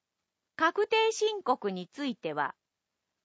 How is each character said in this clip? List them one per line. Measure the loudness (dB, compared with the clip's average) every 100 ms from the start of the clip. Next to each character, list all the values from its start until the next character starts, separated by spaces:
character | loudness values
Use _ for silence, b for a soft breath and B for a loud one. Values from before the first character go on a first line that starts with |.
| _ _ _ _ _ 0
確 | 0 2 2
定 | 4 2
申 | 2 0 0
告 | -2 -2 -2
に | -4 -8
つ | -6 -6
い |
て | -4 -6
は、 | -2 -4 -6 _ _ _ _ _ _